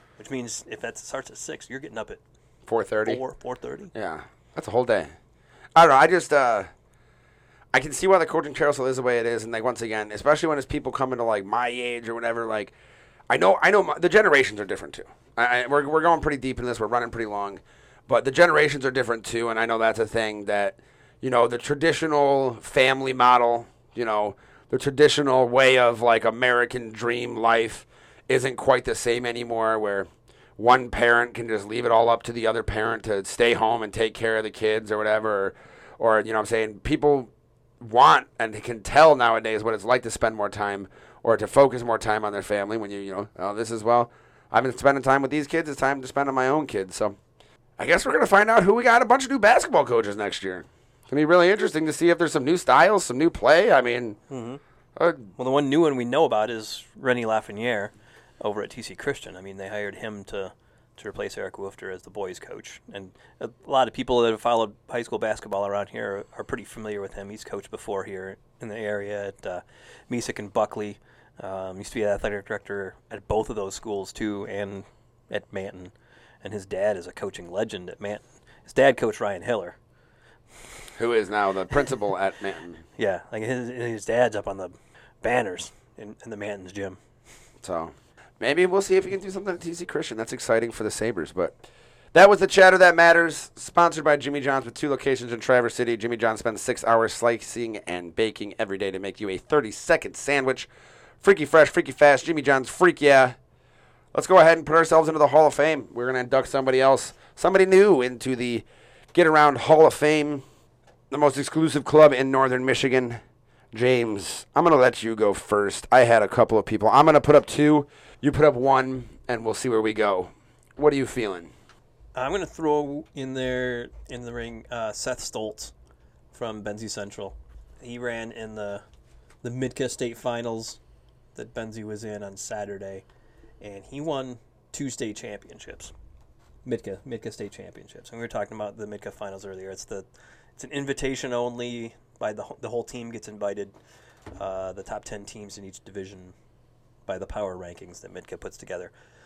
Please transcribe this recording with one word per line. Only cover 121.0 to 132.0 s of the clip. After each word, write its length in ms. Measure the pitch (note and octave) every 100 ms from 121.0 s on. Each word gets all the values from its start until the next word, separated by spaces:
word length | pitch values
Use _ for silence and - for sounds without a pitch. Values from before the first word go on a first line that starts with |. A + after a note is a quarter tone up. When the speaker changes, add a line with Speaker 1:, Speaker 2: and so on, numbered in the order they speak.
| A#2+
Speaker 2:
feeling? 460 | B2+ G#2+ F2 E2 _ _ _ _ _ - B2+
Speaker 1:
I'm 160 | C3+
gonna 140 | G3 D#3
throw 580 | - D#3 D3 C#3+ D3 -
in 200 | D3 C3 C3
there, 540 | B2+ B2+ B2+ A#2+ A#2+ - -
in 140 | B2
the 100 | A#2+
ring, 320 | A#2+ A#2 A2+ -
uh, 200 | A#2+ A2
Seth 280 | - C3 B2+
Stoltz 540 | - A#2 G#2+ - - _ _ _ _ _ _
from 320 | - A#2 G#2+
Benzie 260 | G#2 G#2 A2
Central. 460 | G#2+ G2+ - G2 - - - - -
He 180 | B2 A#2+
ran 320 | B2 A#2 A2+
in 240 | A2 A2 G#2+
the, 260 | G2+ G2+ _ _ _ - _ _
the 60 | B2
Midca 360 | B2 B2+ - B2+
State 280 | - B2 A#2
Finals 640 | B2+ A#2+ A#2+ A2+ A2+ - _ _ _ _ _ -
that 180 | A2+
Benzie 300 | A#2 A2+ A2
was 200 | G#2+ G#2